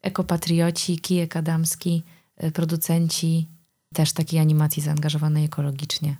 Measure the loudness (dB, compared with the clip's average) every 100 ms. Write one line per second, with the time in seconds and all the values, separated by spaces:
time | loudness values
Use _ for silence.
0 | -4 -2 -2 -2 0 2 2 0 -4 -4
1 | 0 0 0 -2 -2 0 -2 -2 -2 -2
2 | -4 -20 _ _ -4 -2 -2 -2 0 2
3 | 2 0 2 2 0 -10 _ _ _ 0
4 | 0 0 0 2 4 4 2 0 -2 0
5 | 0 0 0 2 0 -2 -4 -4 -6 -4
6 | -4